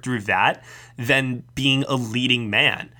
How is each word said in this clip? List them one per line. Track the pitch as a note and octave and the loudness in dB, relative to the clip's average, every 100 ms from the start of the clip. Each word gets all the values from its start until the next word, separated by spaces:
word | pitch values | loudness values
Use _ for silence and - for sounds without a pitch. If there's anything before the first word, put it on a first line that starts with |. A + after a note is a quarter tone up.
through | B2+ B2 | -4 -4
that | G2 F#2 B2 - - - - - | 0 2 2 0 -8 -20 -18 -6
than | A#2 C3+ C3 B2 - | 0 2 0 -6 -8
being | - C3+ C3+ - | -2 0 0 0
a | |
leading | C3+ A2+ A#2+ B2+ B2 A2 | -2 -2 -2 0 0 0
man. | G#2+ C#3 - - | 2 2 0 -10